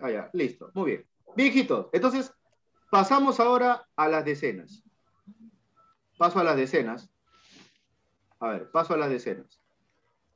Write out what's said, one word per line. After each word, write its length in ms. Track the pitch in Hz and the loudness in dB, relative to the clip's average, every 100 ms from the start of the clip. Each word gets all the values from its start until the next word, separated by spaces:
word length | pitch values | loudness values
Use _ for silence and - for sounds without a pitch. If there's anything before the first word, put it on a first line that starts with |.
ah, 100 | 131 | -6
ya, 180 | 110 - | -6 -6
listo. 380 | 180 135 - - | -4 -4 -6 -12
Muy 180 | 190 170 | -6 -4
bien. 140 | 101 - _ _ - | -4 -8 _ _ 0
Bien, 140 | 269 | 2
hijitos, 380 | 247 - 120 - | 2 0 -2 -2
entonces, 400 | 247 254 262 254 _ _ _ _ _ _ | 0 0 -2 -6 _ _ _ _ _ _
pasamos 480 | 196 190 269 277 - | 2 4 4 2 2
ahora 460 | 233 247 247 240 - - | 4 4 2 0 -4 -2
a 120 | 156 | 0
las 160 | 156 147 | 0 -2
decenas. 580 | 143 139 95 - 202 _ _ _ _ - 214 226 _ _ _ _ _ _ - | -4 -4 -6 -12 -20 _ _ _ _ -20 -20 -20 _ _ _ _ _ _ 0
Paso 220 | 175 180 | 0 2
a 40 | |
las 140 | 170 139 | 2 2
decenas. 520 | 131 165 113 120 - _ _ _ _ - - _ _ _ _ _ _ - | 0 0 -2 -6 -14 _ _ _ _ -20 -20 _ _ _ _ _ _ -10
A 100 | 113 | -8
ver, 220 | 98 - | -8 -4
paso 220 | - - | -2 0
a 40 | 160 | -2
las 120 | 143 | -2
decenas. 520 | 127 117 95 - _ _ _ _ _ _ _ _ | -4 -6 -10 -12 _ _ _ _ _ _ _ _